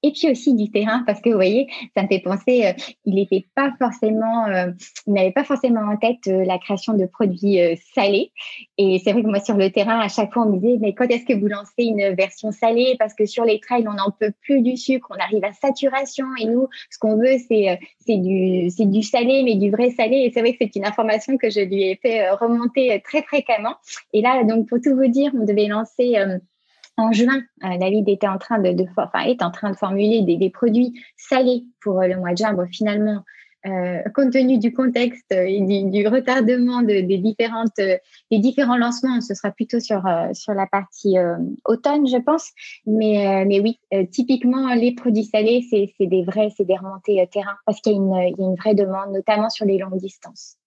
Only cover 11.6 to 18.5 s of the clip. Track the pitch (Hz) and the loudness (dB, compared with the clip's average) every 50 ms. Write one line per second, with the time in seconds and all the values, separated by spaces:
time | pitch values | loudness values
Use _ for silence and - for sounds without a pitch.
11.6 | 208 - _ - 240 226 220 202 202 196 185 180 190 196 - - - 220 208 - | -12 -10 _ -2 -2 0 0 0 0 0 0 0 -2 -2 -2 -10 -8 -8 -6 0
12.6 | - 226 226 233 247 262 254 247 220 214 214 - 214 208 - 247 233 233 214 214 | 0 2 2 4 2 2 2 0 0 -4 0 -2 -2 -2 0 0 2 2 2 0
13.6 | - - 247 247 226 214 208 202 196 202 196 _ 214 214 208 _ _ - 285 269 | -2 -2 -2 0 0 -2 -4 -4 -4 -4 -2 _ -4 -4 -4 _ _ 0 2 2
14.6 | 226 247 254 247 - - 262 247 - - - 196 180 190 208 214 185 208 196 _ | 2 2 0 -2 -2 -2 -2 -2 -2 -8 -8 -6 -4 -2 -2 -2 -2 -4 -6 _
15.6 | - 277 262 - 277 269 247 269 277 269 - - 269 262 262 247 220 220 233 247 | -2 -2 -2 0 -2 0 0 -2 -6 -6 -8 -8 -8 -8 -6 -6 -2 0 0 0
16.6 | 262 254 - - - _ - - - 214 214 214 233 262 269 254 247 _ 226 214 | 0 -2 -6 -16 -20 _ -10 -4 -2 0 2 2 4 4 2 2 0 _ 0 2
17.6 | 202 190 175 180 - - _ _ _ - 226 190 180 185 196 190 185 185 | 2 2 0 -2 -6 -20 _ _ _ -2 0 0 2 0 0 2 2 2